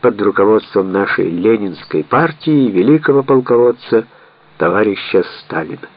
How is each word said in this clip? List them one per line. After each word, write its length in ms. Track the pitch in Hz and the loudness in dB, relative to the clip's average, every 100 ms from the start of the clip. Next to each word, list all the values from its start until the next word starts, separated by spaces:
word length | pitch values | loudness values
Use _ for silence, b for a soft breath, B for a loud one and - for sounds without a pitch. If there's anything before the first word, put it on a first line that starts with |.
под 180 | 123 104 | 0 0
руководством 680 | 101 95 101 110 - 104 95 | -2 2 2 2 0 -4 -2
нашей 360 | 95 98 - 92 | -2 -2 -2 -2
ленинской 720 | 87 101 113 101 80 - 82 | -2 0 0 -2 -10 -6 -6
партии 640 | 76 127 165 156 - 151 127 | -2 -2 -2 -4 0 2 2
и 40 | |
великого 520 | 95 107 156 151 139 | 2 2 2 2 0
полководца 840 | 135 135 123 120 120 120 - 113 110 b b b _ _ | 2 0 2 2 2 0 -2 -2 -2 b b b _ _
товарища 680 | 80 92 107 95 - 95 87 - | -2 0 0 -2 -2 -2 -2 -10
Сталина. 480 | - 82 80 - - | -10 -8 -8 -12 -16